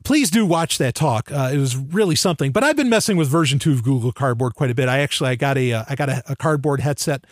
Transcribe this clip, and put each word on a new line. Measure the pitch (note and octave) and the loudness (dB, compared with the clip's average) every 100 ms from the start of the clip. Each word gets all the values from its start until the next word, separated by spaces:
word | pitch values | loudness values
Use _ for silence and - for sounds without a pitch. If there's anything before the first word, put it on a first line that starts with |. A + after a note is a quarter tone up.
please | - D4+ A3 | -2 0 2
do | G#3 | 2
watch | G3+ E3+ E3 - | 2 2 0 -2
that | C3+ - | -2 0
talk. | D3+ A2 - | 0 0 -2
Uh, | C#3+ C3 | -4 -2
it | C#3+ | 0
was | C3+ B2+ | -2 -4
really | C3+ F3+ G3 C#3+ | -4 0 0 2
something. | F#3+ E3 C#3 | 0 0 0
But | G#3 | 2
I've | C#4+ D4+ | 2 2
been | C4 | 2
messing | A3+ - F#3 | 2 2 2
with | C#3+ | 2
version | E3 D3 C#3 | 2 2 2
two | E3 | 2
of | C3 | 2
Google | A#2 C3 A#2+ | 2 0 0
Cardboard | - C#3 A#2 B2+ - | -2 -2 0 -2 -2
quite | C3+ | -2
a | A#2 | 0
bit. | B2+ | 0
I | C3 | 2
actually, | C#3+ - C3 | 0 -2 -2
I | B2 | 0
got | C#3+ C3+ | 0 0
a, | B2+ | 0
uh, | A2+ A2 | -2 -4
I | |
got | C#3+ C#3 | -4 -2
a, | B2+ - | -4 -6
a | C3+ | -4
cardboard | D#3+ D3+ D3 C#3 | 0 0 0 -2
headset | C#3+ C3+ - C#3 - | -2 -2 -4 -6 -8